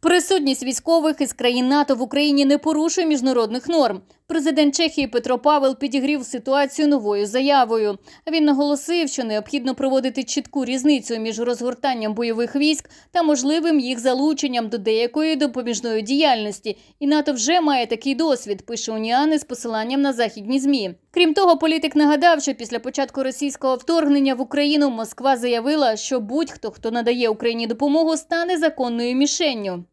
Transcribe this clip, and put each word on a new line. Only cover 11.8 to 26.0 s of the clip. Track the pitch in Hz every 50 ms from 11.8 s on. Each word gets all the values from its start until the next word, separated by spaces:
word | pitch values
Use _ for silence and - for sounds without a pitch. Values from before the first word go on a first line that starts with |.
| - 277 254 233 220 214 214
бойових | 214 240 233 226 220 240 233 -
військ | 285 294 302 311 285 - - - - _ _
та | _ 349 339
можливим | 302 302 254 247 277 302 339 311 339 320 294
їх | 247 247 262 240
залученням | 226 262 254 254 277 311 311 277 - 277 254 240 226 214
до | 220 233
деякої | 190 220 220 220 233 240 240 302 311 320 320
допоміжної | 269 294 285 233 254 240 240 233 226 - 233 226 220 214
діяльності. | 208 269 285 320 294 254 226 214 208 196 - _ 220 196 _ _ _ _ _
І | 294
нато | 277 302 302 294 302 285
вже | 240 220 269 339 359
має | 330 294 277 254 240
такий | 220 226 220 - 269 269
досвід, | 240 330 320 269 247 - 208 202 190 -
пише | - 233 226 - - 220
Уніан | 220 220 226 240 262 294 311 311
із | 294 -
посиланням | _ 254 - - 247 226 220 220 233 262 277 277
на | 277 262
західні | 233 240 214 - 220 202 208 254 277
змі. | 262 277 285 262 208 185 175 _ _ _
Крім | - 349 359 330 302
того, | - 392 359 330
політик | 320 330 320 311 320 302 311 285
нагадав, | 294 302 285 302 285 311 349 330 294 277
що | 285 254
після | - 233 214 240 233
початку | 233 247 - - 277 254 - 277 269
російського | 262 262 - 285 285 269 - - 262 262
вторгнення | 247 - - 330 330 320 285 285 285 269 269 262
в | 240
Україну | 262 233 - 285 294 294 302 302 285 277
Москва | 240 220 226 214 - - 240 269 269
заявила, | 240 233 247 240 233 226 277 302 311 285 240 220
що | 214